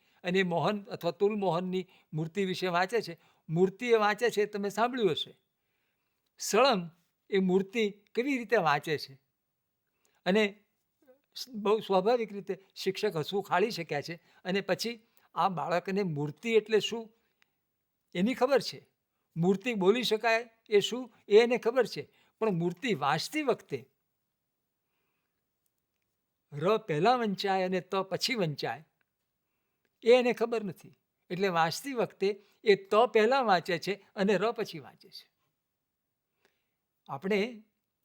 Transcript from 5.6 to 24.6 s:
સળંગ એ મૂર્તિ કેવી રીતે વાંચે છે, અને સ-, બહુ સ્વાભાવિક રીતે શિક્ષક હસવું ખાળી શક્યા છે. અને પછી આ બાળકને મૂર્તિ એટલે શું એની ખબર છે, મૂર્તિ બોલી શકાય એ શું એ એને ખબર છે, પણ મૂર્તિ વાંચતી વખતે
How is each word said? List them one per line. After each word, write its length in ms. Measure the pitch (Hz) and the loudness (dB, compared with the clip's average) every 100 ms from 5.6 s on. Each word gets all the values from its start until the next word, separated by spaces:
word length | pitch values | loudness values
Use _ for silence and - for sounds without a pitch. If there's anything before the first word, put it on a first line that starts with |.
| _ _ _ _ _ _ _ - | _ _ _ _ _ _ _ -12
સળંગ 520 | - 202 269 202 170 _ _ _ - | -2 2 4 2 -4 _ _ _ -2
એ 80 | 196 | 0
મૂર્તિ 520 | 190 185 190 233 208 196 _ | 2 2 0 -2 -2 -4 _
કેવી 240 | - 262 262 | -4 -2 -2
રીતે 180 | 226 226 | 0 0
વાંચે 420 | 160 147 165 143 | 2 0 -2 -6
છે, 200 | - 135 _ _ _ _ _ _ _ _ _ _ 180 | -8 -18 _ _ _ _ _ _ _ _ _ _ 0
અને 380 | 208 202 202 _ _ _ _ 277 254 _ | 2 2 -4 _ _ _ _ _ _ _
સ-, 140 | - - | -16 -14
બહુ 320 | 233 202 220 | -6 -2 -2
સ્વાભાવિક 520 | - 190 196 247 220 | 2 0 2 0 -2
રીતે 220 | 202 190 180 _ | -8 -10 -12 _
શિક્ષક 420 | - 190 190 208 165 | -6 -6 -2 -4 -4
હસવું 260 | 143 196 | -4 -6
ખાળી 280 | 190 175 226 | -2 0 0
શક્યા 300 | 165 160 143 | -4 -6 -6
છે. 200 | 135 170 _ _ | -8 -14 _ _
અને 160 | 185 196 | -4 -4
પછી 460 | 196 180 226 233 _ _ _ | -2 -4 -4 -8 _ _ _
આ 140 | - 185 | -2 -2
બાળકને 540 | 165 143 175 185 190 | -2 -2 -4 -2 -4
મૂર્તિ 480 | 190 143 151 - 233 | -2 -4 -6 -6 0
એટલે 300 | 220 214 214 | 0 2 0
શું 300 | - 226 220 _ _ _ _ _ _ _ _ _ _ | 0 -8 -12 _ _ _ _ _ _ _ _ _ _
એની 200 | 175 208 | -2 -2
ખબર 260 | 254 254 254 | 0 2 2
છે, 280 | - 131 _ _ _ _ _ 160 | 0 -12 _ _ _ _ _ -2
મૂર્તિ 380 | 175 196 247 | 2 2 0
બોલી 280 | 220 180 240 | 2 4 4
શકાય 460 | 220 214 226 226 240 _ - | 2 0 2 0 -2 _ 2
એ 120 | 208 | 2
શું 300 | 196 240 254 _ - | 2 -6 -10 _ 4
એ 100 | 208 | 6
એને 200 | 233 240 | 6 2
ખબર 280 | 226 262 202 | 0 0 -2
છે, 160 | 156 123 _ _ - | -4 -14 _ _ -6
પણ 100 | 226 | -2
મૂર્તિ 440 | 170 175 175 254 | 0 -2 -2 -4
વાંચતી 480 | 151 139 156 - 311 | 0 0 0 -2 -4
વખતે 380 | 277 196 - 135 - _ _ _ _ _ _ _ | -2 -2 -4 -12 -12 _ _ _ _ _ _ _